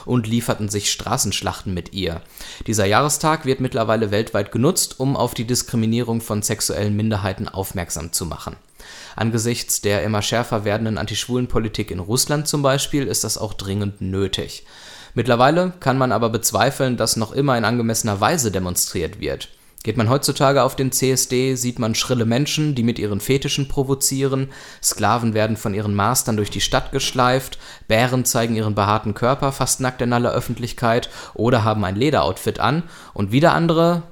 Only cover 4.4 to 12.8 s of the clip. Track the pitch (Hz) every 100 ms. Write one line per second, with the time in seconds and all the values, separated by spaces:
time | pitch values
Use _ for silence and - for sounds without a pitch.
4.4 | 104 120 139 - - - 131 135 120 -
5.4 | 117 120 - 117 110 117 120 113 - 104
6.4 | - 110 - 87 104 104 110 101 98 95
7.4 | 107 98 95 92 85 - 82 - 85 73
8.4 | - - _ - - - - - 110 113
9.4 | 120 120 - - 101 101 98 104 101 113
10.4 | 120 113 104 107 113 98 104 104 - 123
11.4 | 123 123 110 - 104 85 92 127 - 147
12.4 | 147 151 139 135